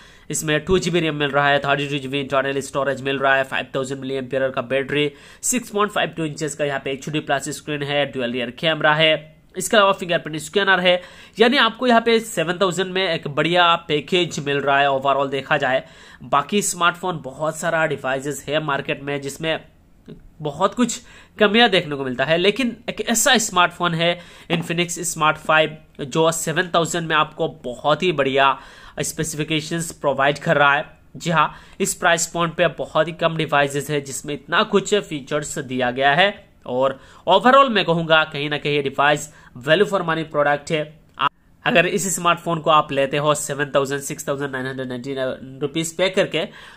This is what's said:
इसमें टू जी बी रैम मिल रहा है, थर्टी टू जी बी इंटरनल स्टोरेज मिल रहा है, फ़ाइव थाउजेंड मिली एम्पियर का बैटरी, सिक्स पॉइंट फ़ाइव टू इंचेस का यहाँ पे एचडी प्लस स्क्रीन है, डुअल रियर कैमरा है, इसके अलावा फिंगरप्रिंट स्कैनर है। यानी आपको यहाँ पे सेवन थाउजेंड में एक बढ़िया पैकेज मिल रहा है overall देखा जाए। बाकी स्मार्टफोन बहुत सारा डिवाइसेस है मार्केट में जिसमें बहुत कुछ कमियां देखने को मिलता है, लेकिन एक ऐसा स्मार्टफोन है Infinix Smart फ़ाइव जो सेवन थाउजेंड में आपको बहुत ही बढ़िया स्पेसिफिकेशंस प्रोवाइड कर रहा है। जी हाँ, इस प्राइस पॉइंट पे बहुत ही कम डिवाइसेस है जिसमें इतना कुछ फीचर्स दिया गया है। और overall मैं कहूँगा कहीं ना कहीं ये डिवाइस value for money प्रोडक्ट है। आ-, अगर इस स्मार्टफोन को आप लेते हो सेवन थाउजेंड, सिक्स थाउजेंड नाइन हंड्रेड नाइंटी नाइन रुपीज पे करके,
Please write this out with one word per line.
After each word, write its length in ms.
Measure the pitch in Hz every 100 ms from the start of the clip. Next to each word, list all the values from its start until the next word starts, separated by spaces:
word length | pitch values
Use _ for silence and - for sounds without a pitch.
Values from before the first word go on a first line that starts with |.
| - - -
इसमें 300 | 151 156 151
टू 200 | 156 190
जी 120 | 175
बी 80 | 175
रैम 160 | 160 147
मिल 160 | 147
रहा 160 | 135 143
है, 100 | 143
थर्टी 280 | 143 143 143
टू 100 | 143
जी 100 | 131
बी 120 | 139
इंटरनल 400 | 135 139 135 139
स्टोरेज 420 | 131 147 139 131
मिल 180 | 135 139
रहा 160 | 135 135
है, 80 |
फ़ाइव 240 | 135 104 127 143
थाउजेंड 260 | 131 139
मिली 120 | 131
एम्पियर 360 | 135 127 135 135
का 120 | 131
बैटरी, 500 | 120 131 135 143 147 143 - -
सिक्स 280 | - 254 -
पॉइंट 220 | 202 208
फ़ाइव 180 | - 170
टू 160 | 151 160
इंचेस 300 | 151 156 -
का 100 | 147
यहाँ 140 | 139
पे 120 | 139
एचडी 280 | 135 - 151
प्लस 300 | 147 139 143
स्क्रीन 340 | 143 - 147
है, 220 | 143 143 139
डुअल 200 | 135 120
रियर 200 | 123 120
कैमरा 420 | 123 170 151 151
है, 440 | 151 160 151 - - _ 180
इसके 200 | 175 226
अलावा 140 | 196
फिंगरप्रिंट 460 | 196 185 165 160 156
स्कैनर 420 | 151 202 196 190
है। 220 | 180 180 - - - -
यानी 180 | 240 277
आपको 300 | 226 226 254
यहाँ 140 | 233
पे 180 | 233 226
सेवन 380 | 226 - 160 180
थाउजेंड 300 | 190 165 190
में 180 | 180 190
एक 180 | 165 -
बढ़िया 480 | 143 156 175 175 170
पैकेज 640 | - 151 143 185 170 -
मिल 180 | 143 143
रहा 220 | 139 139
है 80 | 143
overall 420 | 135 135 135 139
देखा 280 | 135 131 151
जाए। 260 | 135 131 - - - -
बाकी 380 | 131 139 - 208
स्मार्टफोन 600 | 196 180 170 170 185 165
बहुत 340 | 127 127 156 156
सारा 280 | 175 160 160
डिवाइसेस 600 | 143 131 135 139 139 -
है 160 | 151
मार्केट 400 | 156 139 135 143
में 180 | 139 143
जिसमें 380 | 139 135 160 156 - _ _ _ - - - -
बहुत 320 | 151 143 196
कुछ 280 | 220 240 - - - - -
कमियां 300 | 208 208 240
देखने 260 | 185 147 143
को 80 |
मिलता 220 | 135 123 135
है, 120 | 165
लेकिन 400 | 185 202 247 233 -
एक 120 | 185
ऐसा 360 | - 226 285 247
स्मार्टफोन 560 | 226 180 175 - 175
है 260 | 165 170 170 - - -
Infinix 480 | 170 170 170 170 170
Smart 380 | 175 156 156 156
फ़ाइव 400 | - 156 156 156 - -
जो 300 | 143 160 160
सेवन 380 | 160 - 156 180 175
थाउजेंड 320 | 165 175 165
में 80 | 156
आपको 320 | 156 - 160
बहुत 560 | 131 123 120 147 151
ही 80 | 180
बढ़िया 480 | 151 135 135 135 135 - - - -
स्पेसिफिकेशंस 920 | 147 - 156 147 156 156 151 170 165
प्रोवाइड 480 | - 147 131 135 147
कर 180 | 165 151
रहा 180 | 143 143
है। 100 | 156 - - 143
जी 140 | 180
हाँ, 280 | 165 160 - - -
इस 140 | 190
प्राइस 340 | - 180 170 -
पॉइंट 280 | 170 170 165
पे 120 | 170
बहुत 400 | 147 131 156 160
ही 60 |
कम 240 | 165 165 160
डिवाइसेस 520 | 156 143 143 139 139
है 120 | 147
जिसमें 320 | 143 127 147
इतना 300 | 147 - 170
कुछ 320 | 214 196 190 208
फीचर्स 640 | 196 151 123 151 147 -
दिया 320 | 127 127 123
गया 220 | 123 139 143
है। 320 | 196 208 - _ -
और 340 | 123 135 131 - - -
overall 400 | 185 226 269 269
मैं 160 | 208 165
कहूँगा 380 | 165 165 160
कहीं 260 | 151 147 147
ना 80 | 147
कहीं 160 | 147
ये 80 | 147
डिवाइस 520 | 135 135 139 151 - - - 127
value 300 | 123 160 202
for 120 | 190
money 220 | 170 160
प्रोडक्ट 480 | 156 151 143 147 -
है। 280 | 160 151 - _ -
आ-, 80 | 143 - _ _ -
अगर 200 | 175 175
इस 300 | 202 185 180
स्मार्टफोन 440 | 175 170 170 165
को 100 | 156
आप 220 | 156 151
लेते 260 | 139 139 147
हो 180 | 147 147
सेवन 360 | - 139 143 139
थाउजेंड, 260 | 135 139
सिक्स 260 | 139 147 -
थाउजेंड 240 | 139 143
नाइन 140 | 131 131
हंड्रेड 220 | 131 131
नाइंटी 280 | 123 127 135
नाइन 440 | 131 - 131 135
रुपीज 360 | 143 165 160 -
पे 120 | 185
करके, 360 | 190 170 156 202 - -